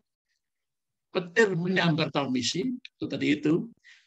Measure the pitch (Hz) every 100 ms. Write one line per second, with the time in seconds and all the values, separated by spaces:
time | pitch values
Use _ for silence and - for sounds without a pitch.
0 | _ _ _ _ _ _ _ _ _ _
1 | _ 175 175 - 214 175 180 185 170 151
2 | 151 147 139 127 117 165 - - - _
3 | - 135 135 - 151 165 233 - - -